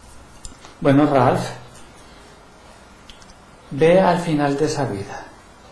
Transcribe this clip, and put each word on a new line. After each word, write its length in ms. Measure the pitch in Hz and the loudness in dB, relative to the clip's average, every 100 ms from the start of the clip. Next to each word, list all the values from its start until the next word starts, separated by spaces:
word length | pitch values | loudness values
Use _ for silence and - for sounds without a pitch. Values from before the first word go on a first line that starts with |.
| - - - - - - - - | -20 -20 -20 -20 -20 -20 -20 -4
Bueno, 240 | 143 139 147 | 2 2 2
Ralph, 400 | 135 127 180 - - - - - - - - - - - - - - - - - - - - - - - | 2 2 0 -6 -14 -20 -20 -20 -20 -20 -20 -20 -20 -20 -20 -20 -20 -20 -20 -20 -20 -20 -20 -20 -20 -16
ve 320 | 135 160 185 | 0 4 4
al 160 | 185 170 | 4 0
final 360 | 170 147 143 139 | -2 -2 0 0
de 80 | 151 | -2
esa 200 | 143 123 | -2 -6
vida. 380 | 98 - - - - - - - | -8 -12 -16 -18 -20 -20 -20 -20